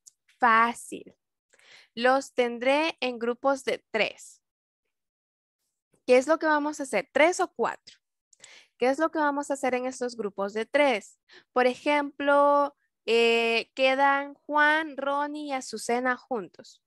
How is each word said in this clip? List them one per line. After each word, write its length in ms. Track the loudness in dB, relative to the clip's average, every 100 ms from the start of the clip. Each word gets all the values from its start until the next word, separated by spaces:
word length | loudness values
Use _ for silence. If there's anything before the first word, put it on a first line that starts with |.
| _ _ _
fácil. 880 | 0 4 4 2 -4 -14 -16 -18 _ _ _ _ _ _ -20 _
Los 400 | -2 2 2 -2
tendré 640 | -4 -4 -2 0 0 0 -4
en 160 | -8 -4
grupos 440 | -6 -2 -2 -2
de 220 | -4 -6 _
tres. 500 | -4 -4 -6 -20 -20 _ _ _ _ _ _ _ _ _ _ _ _ _ _ _ _ 2
¿Qué 120 | 4
es 100 | 4
lo 120 | 0
que 80 | 2
vamos 320 | 0 -2 -8
a 40 |
hacer? 240 | -6 -6 -4
¿Tres 260 | 2 2 2
o 140 | -4
cuatro? 440 | -4 -6 -6 -16 -20 _ _ _ _ -20 -20 _ -2
¿Qué 120 | -2
es 80 | 0
lo 120 | -2
que 80 | 0
vamos 320 | -2 -2 -6
a 20 |
hacer 220 | -4 -2 -2
en 100 | -6
estos 320 | -8 -10 -8
grupos 360 | -10 -6 -6
de 120 | -6 -4
tres? 540 | 0 2 0 -6 _ _ -20 _
Por 140 | 2 2
ejemplo, 1080 | 0 -2 -2 -2 -4 2 4 4 4 0 _ _ _ 0
eh, 680 | 2 4 2 0 -2 -4 0
quedan 580 | 2 4 2 0 -4
Juan, 640 | -14 -2 2 4 2 -2 -6
Ronnie 500 | -4 -4 -4 -8 -8
y 20 |
Azucena 640 | -8 -8 -10 -4 -2 -2 -4
juntos. 640 | -6 -8 -8 -18 -20 -20